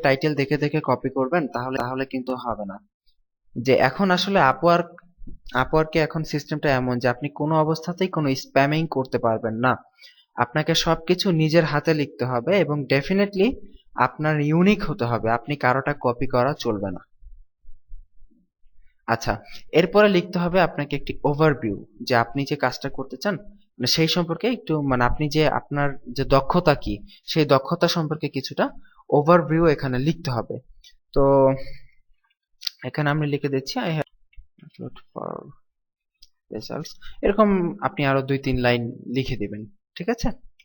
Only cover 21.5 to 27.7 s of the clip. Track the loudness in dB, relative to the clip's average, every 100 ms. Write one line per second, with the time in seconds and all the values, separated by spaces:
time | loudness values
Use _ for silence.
21.5 | 2 -4 -6 -10 -4 2 4 4 -2 -4
22.5 | 0 -2 -2 -8 -8 -10 -6 -4 -4 -8
23.5 | -20 _ -6 -2 2 2 0 -2 -2 -2
24.5 | -2 -2 -2 0 2 2 2 0 2 2
25.5 | 0 -2 -2 -2 -4 -8 -6 2 2 4
26.5 | 2 4 2 -2 -8 -10 _ -4 0 4
27.5 | 4 2